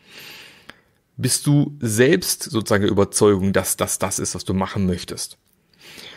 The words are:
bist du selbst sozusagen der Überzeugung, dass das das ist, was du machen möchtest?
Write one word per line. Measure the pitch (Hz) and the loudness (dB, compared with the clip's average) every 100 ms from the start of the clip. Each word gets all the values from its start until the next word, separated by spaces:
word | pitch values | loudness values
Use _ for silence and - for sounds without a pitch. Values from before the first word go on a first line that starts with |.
| _ - - - - - - - _ _ _ - | _ -20 -20 -20 -20 -20 -20 -20 _ _ _ -6
bist | 123 - 147 | -4 -2 2
du | 147 143 147 | 2 2 -2
selbst | 117 107 127 185 - - | -2 2 4 4 0 -6
sozusagen | - 110 101 104 | -4 -4 0 2
der | 101 | 2
Überzeugung, | 101 98 - 107 98 98 | 2 0 4 4 4 2
dass | 95 92 - | 0 -2 -4
das | - - | -4 -4
das | 95 - | -4 -4
ist, | 95 | -6
was | - | -6
du | - | -4
machen | 95 95 107 92 | -4 -4 -2 -2
möchtest? | 90 - - - - _ _ _ _ - - - | -2 -6 -12 -12 -16 _ _ _ _ -20 -20 -20